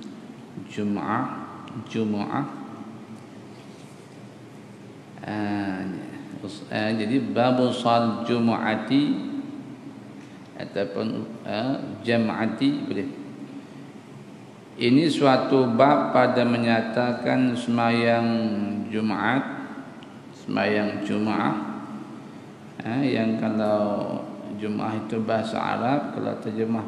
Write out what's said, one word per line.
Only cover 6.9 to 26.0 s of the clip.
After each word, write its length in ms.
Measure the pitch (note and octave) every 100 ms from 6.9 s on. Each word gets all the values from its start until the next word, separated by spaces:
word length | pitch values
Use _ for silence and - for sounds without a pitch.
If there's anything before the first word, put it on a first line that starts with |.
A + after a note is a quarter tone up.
| A2+
jadi 160 | G#2+ C3+ A2
babu 400 | G#2 B2 B2+ B2
sal 480 | A2+ A#2+ A#2 A#2 G#2
Jumu'ati 800 | - A#2+ A#2 G#2+ A2 G#2+ - C3+ D3 - - - - - - - - - - - - - - -
ataupun, 440 | F#2 G2 G2+ G#2+ A2 A2 A2 - -
eh, 240 | G#2 B2+ C#3 - G#2 A#2
Jam'ati 640 | A#2 A2 G#2+ A2 - C3+ C#3+ -
boleh. 220 | G2+ F#2 - - - - - - - - - - - - - - - - -
Ini 320 | A#2+ C3+ E3
suatu 560 | C#3 C#3 B2+ - C#3 B2+
bab 400 | A2+ C#3 D3 -
pada 320 | B2+ A#2+ A#2+ A#2+
menyatakan 1120 | A#2+ A#2 A2+ A2 B2 B2 A#2+ C3 C3 B2+ A#2+
semayang 720 | - A#2 A#2 A#2 A#2 A#2 A#2 A2+ A2 G#2 G2+ G2+ G2
Jumaat, 680 | G#2+ A2 G2+ G#2 C3+ - - - - - - - - - -
semayang 640 | - G#2 G#2 G#2 G#2 G2
Jumaat. 540 | G2+ G#2 G#2+ F#2 A#2 - - - - - - - - - - - - -
Eh, 340 | A2 B2 C#3 A#2
yang 220 | A2+ A2+
kalau 800 | A2 A2 G#2+ G#2 G#2 G2+ G2 - - - G#2+ G#2
Jumaat 500 | G#2+ G#2 G#2+ G#2+ G#2+
itu 80 | A2+
bahasa 340 | A2 A2+ A2 -
Arab, 560 | G2+ G2+ A#2 D3